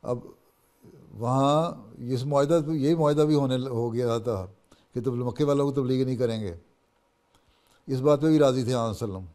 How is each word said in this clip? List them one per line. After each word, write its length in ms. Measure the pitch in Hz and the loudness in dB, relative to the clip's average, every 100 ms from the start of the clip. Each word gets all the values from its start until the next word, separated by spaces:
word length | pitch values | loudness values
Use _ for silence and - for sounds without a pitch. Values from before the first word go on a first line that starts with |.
अब 300 | - 123 - - _ _ _ _ - - - | -6 -8 -8 -20 _ _ _ _ -20 -20 -20
वहाँ 800 | 104 117 131 139 151 170 143 107 - | -8 -2 2 2 2 0 -6 -18 -14
इस 240 | 120 127 | -6 -4
मुआहदा, 480 | 131 143 143 170 151 | 0 0 2 2 0
ये 220 | 160 135 170 | -2 0 2
मुआहदा 280 | 151 147 | 2 4
भी 100 | 151 | 4
होने 220 | 151 135 127 | 4 2 -2
ल-, 120 | 131 | -2
हो 220 | 120 120 | -4 -2
गया 280 | 117 123 113 | -2 0 0
था 240 | 110 104 92 - _ _ _ | -2 -4 -6 -14 _ _ _
कि 60 | - | -6
तुम 220 | 123 120 | -4 -4
मक्के 200 | 123 - | -4 -2
वालों 200 | 147 143 143 | 0 2 2
को 0 | 135 | 0
तबलीग 260 | 127 127 127 | -2 0 -2
नहीं 100 | 127 | 0
करेंगे, 420 | 120 113 104 85 _ _ _ _ _ _ _ _ _ _ _ _ - | -2 -2 -6 -10 _ _ _ _ _ _ _ _ _ _ _ _ -8
इस 120 | 131 | -2
बात 200 | 139 143 | 2 4
पे 80 | 156 | 4
भी 100 | 156 | 4
राज़ी 260 | 143 131 120 | 4 2 0
थे 60 | |
आन 220 | 127 113 | 0 -2
सल्लम। 300 | 101 117 92 90 | -4 -6 -8 -12